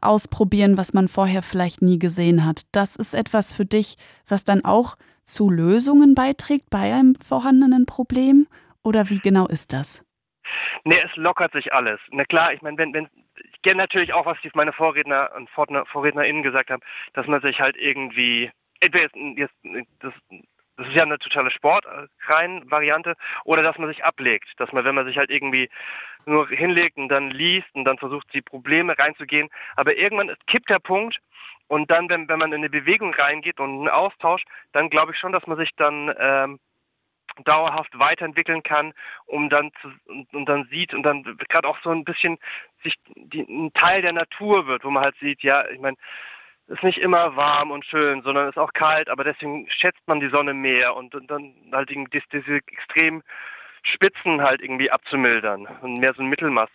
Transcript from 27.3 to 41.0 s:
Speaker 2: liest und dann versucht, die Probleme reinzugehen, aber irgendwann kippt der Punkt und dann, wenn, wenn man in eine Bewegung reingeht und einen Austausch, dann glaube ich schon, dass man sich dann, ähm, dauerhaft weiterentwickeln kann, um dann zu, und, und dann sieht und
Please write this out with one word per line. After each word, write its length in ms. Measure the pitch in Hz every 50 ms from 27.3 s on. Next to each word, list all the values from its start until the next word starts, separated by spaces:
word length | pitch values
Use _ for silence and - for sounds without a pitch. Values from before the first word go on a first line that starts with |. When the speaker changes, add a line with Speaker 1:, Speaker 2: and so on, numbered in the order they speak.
Speaker 2:
liest 360 | 131 135 160 175 180 190 180 - -
und 100 | 139 131
dann 140 | 135 131
versucht, 300 | 131 147 131 139 143 - - -
die 80 | 139
Probleme 560 | - - - 131 123 139 151 160 175 175 151
reinzugehen, 520 | - 139 151 151 - 151 135 147 151 147 151 - - - - -
aber 220 | - 139 147 -
irgendwann 360 | - 180 202 220 202 98 85 - - _
kippt 220 | - - - - -
der 100 | 208 185
Punkt 380 | - - 185 196 220 233 - - _ _ _ - - - - _ _
und 240 | - 147 151 151 -
dann, 180 | 165 170 175 170
wenn, 200 | 175 165 160 151
wenn 100 | 160 160
man 120 | 160 160 151
in 60 | 151
eine 100 | 151 147
Bewegung 440 | 143 151 135 151 202 220 220 185 147
reingeht 460 | 151 143 143 151 156 147 170 - -
und 100 | 139 135
einen 180 | 135 135 147 151
Austausch, 540 | - 151 185 196 - - - 165 175 185 - - - - - _
dann 180 | - 143 156 156
glaube 220 | 156 156 160 160
ich 80 | 160 -
schon, 140 | - 185 185
dass 120 | 180 -
man 100 | 165 160
sich 140 | 156 165 151 -
dann, 380 | - 151 147 147 147 147 147 -
ähm, 420 | - 123 135 139 135 135 139 139 139 _ _ _ _ _ _ _ _ _ _ _ _ _ - - - 131
dauerhaft 460 | 151 156 156 165 160 151 156 151 - -
weiterentwickeln 680 | 120 135 151 165 - 175 160 147 165 165 - 165 160 151
kann, 280 | - 151 151 147 156 - - - - - - -
um 220 | - - 147 147 143
dann 200 | 147 147 147 151 - -
zu, 80 | - 139 131 _ _ -
und, 220 | - 135 139 - -
und 160 | 143 139 147
dann 180 | 143 143 139 120
sieht 220 | 139 165 180 - 139
und 80 | 135